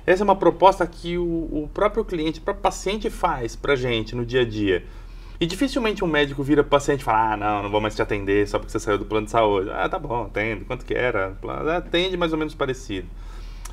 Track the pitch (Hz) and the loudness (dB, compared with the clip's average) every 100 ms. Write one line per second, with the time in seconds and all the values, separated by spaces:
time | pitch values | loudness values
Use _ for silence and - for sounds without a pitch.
0 | - 185 208 196 175 165 185 190 170 - | 4 4 6 6 4 6 6 6 -2 -4
1 | 170 175 175 165 160 151 151 - 208 220 | -6 -2 -2 -2 -2 -4 -4 0 0 0
2 | 208 175 156 156 - 196 190 - 185 208 | -4 -2 -2 -4 -6 0 -2 -2 -4 -4
3 | 220 - 175 143 117 - - 135 123 113 | -4 -2 -2 -2 -4 -4 0 0 0 -2
4 | 110 123 117 127 117 107 101 87 - - | -2 -6 0 0 0 0 0 0 -2 -16
5 | - - - - 170 185 269 277 220 202 | -16 -16 -12 -4 -2 0 -2 0 -2 0
6 | 180 151 143 135 139 147 143 143 147 139 | 2 2 2 0 2 4 6 4 4 0
7 | 127 110 113 107 104 104 101 104 107 - | 2 4 4 2 0 0 2 2 2 0
8 | 110 104 98 101 101 107 - 107 - 101 | 0 0 2 2 4 0 -2 -4 0 0
9 | 101 107 107 117 107 101 101 - 90 185 | 2 -2 0 2 4 2 0 -2 -2 -2
10 | 147 120 101 104 110 101 - 123 - 110 | -4 -6 -4 -2 -2 -4 -6 -8 -4 0
11 | 123 107 95 95 117 135 143 175 175 170 | 0 0 -2 -4 -8 -4 -2 -2 0 0
12 | 185 180 170 156 156 - 139 123 - 98 | 0 0 0 0 -2 -2 -2 -2 -4 -6
13 | 87 - - - - - - | -6 -12 -12 -12 -12 -12 -12